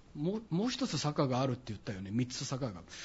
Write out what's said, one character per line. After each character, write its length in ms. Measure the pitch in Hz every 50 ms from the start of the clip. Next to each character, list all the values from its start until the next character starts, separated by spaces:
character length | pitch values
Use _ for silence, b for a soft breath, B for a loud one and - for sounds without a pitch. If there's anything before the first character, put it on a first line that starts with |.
| - - -
も 240 | 151 151 180 214 220
う、 40 | 226 -
も 160 | 160 180 220
う 20 | 254
一 180 | 247 - 262
つ 120 | - 160 135
坂 300 | - 147 147 175 143 127
が 120 | 123 127
あ 60 | 139
る 60 | 131
っ 20 | 120
て 80 | - -
言 100 | - 107
っ 40 | -
た 120 | - 120
よ 80 | 104 95
ね。 100 | 98 98
三 140 | 107 123 127
つ 180 | 123 - - 139
坂 280 | - 139 123 135 117
が。 100 | 92 85 - B B B